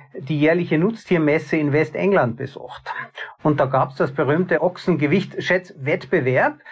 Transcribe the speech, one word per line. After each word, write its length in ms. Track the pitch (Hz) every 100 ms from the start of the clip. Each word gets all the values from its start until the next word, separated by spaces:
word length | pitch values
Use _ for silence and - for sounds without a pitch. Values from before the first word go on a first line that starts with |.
| - -
die 200 | 139 151
jährliche 380 | 151 175 175 156
Nutztiermesse 800 | 185 226 - 170 151 151 156 165
in 140 | 147
Westengland 640 | 139 160 - 180 190 123 113
besucht. 540 | 123 - - - - - - - - -
Und 160 | 156 147
da 60 | 139
gab's 280 | 135 147 -
das 140 | 160
berühmte 520 | 135 135 156 180 160
Ochsengewicht-Schätzwettbewerb. 1900 | 170 - - 165 143 190 - - - 185 185 - 135 180 - 180 131 127 277 294 -